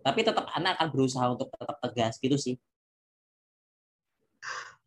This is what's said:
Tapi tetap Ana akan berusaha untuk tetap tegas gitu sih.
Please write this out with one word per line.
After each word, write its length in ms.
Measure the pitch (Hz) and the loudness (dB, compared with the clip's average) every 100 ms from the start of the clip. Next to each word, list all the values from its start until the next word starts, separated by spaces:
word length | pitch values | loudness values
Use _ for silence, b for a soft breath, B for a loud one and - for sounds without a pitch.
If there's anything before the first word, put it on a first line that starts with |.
| - | 0
Tapi 160 | 233 | 2
tetap 240 | - - - | 2 2 -2
Ana 240 | 147 185 180 | -2 0 2
akan 160 | 165 | 0
berusaha 320 | 135 131 131 123 | 2 2 2 0
untuk 240 | 123 131 | 0 -6
tetap 320 | - 120 120 | -8 -10 -6
tegas 400 | 123 117 113 - | -4 0 0 0
gitu 160 | 131 139 | 0 0
sih. 160 | 131 127 _ _ _ _ _ _ _ _ _ _ _ _ _ _ _ _ _ _ - B B B | 0 -4 _ _ _ _ _ _ _ _ _ _ _ _ _ _ _ _ _ _ -12 B B B